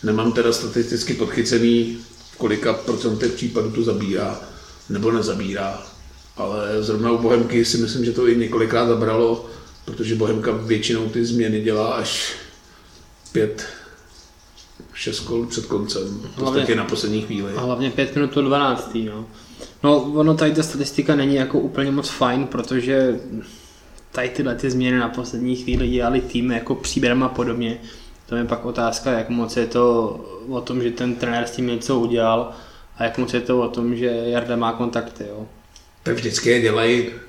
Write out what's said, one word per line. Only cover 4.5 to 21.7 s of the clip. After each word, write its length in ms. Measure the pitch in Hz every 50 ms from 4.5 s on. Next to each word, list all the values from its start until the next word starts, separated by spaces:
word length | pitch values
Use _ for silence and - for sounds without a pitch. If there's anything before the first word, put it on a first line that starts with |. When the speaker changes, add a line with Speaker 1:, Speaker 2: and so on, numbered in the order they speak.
| - - - - - - - -
Speaker 1:
nebo 220 | 104 98 107 113
nezabírá, 720 | 117 113 98 - 98 98 98 95 98 101 98 98 98 98 - - - - - - - - - - -
ale 460 | - 104 98 104 107 104 104 107 107 107
zrovna 280 | 110 107 107 113 117
u 60 | 117
Bohemky 480 | 117 117 113 123 117 117 117 120 117 117
si 120 | - -
myslím, 280 | 117 113 107 113 131 120
že 60 | 120
to 160 | 110 120 123
i 80 | 120 117
několikrát 520 | 120 113 107 117 113 113 110 117 117 120
zabralo, 580 | 117 117 110 113 113 110 113 117 113 117 117 - - - - - - - - -
protože 300 | - 110 - 113 110 113
Bohemka 360 | 110 110 107 113 110 110 120
většinou 580 | 110 110 110 113 113 104 - - 120 110 113 110
ty 160 | 110 120 117
změny 360 | 117 117 117 113 107 107 107
dělá 320 | 107 113 107 107 107 113 131
až 400 | - - - - - - - - - - - - - - - - - - - - - - - - _ - -
pět, 340 | - - 107 - - - - - - - - - - - - - - - - - - - - - - - - - - - - - -
šest 260 | - - - 107 -
kol 260 | - - 120 117 120
před 200 | 120 - - -
koncem, 380 | - - 101 107 107 - 101 95
v 180 | 98 101 104
podstatě 220 | 110 - - 127 131 131
Speaker 2:
Hlavně 240 | 131 143 131 120 117
Speaker 1:
na 100 | 107 101
poslední 360 | - - - - 107 107 110
chvíli. 320 | 107 - 110 101 98 98 101
Speaker 2:
A 80 | 110
hlavně 280 | 120 127 123 120 135 131
pět 240 | 117 - 135 123 -
minut 180 | 143 143 131 -
po 80 | 143
dvanáctý, 640 | 139 131 139 143 143 135 123 113 - - 107 113 110
no. 200 | 107 104 107 113 - - - - - - - - - - - -
No, 180 | 143 147 143
ono 320 | 127 143 147 151 151 160 156
tady 180 | 156 160 151
ta 120 | 156 160 156
statistika 520 | - - 139 143 - - - 139 151 156
není 200 | 143 135 139 139
jako 240 | 139 131 131 - 135
úplně 320 | - -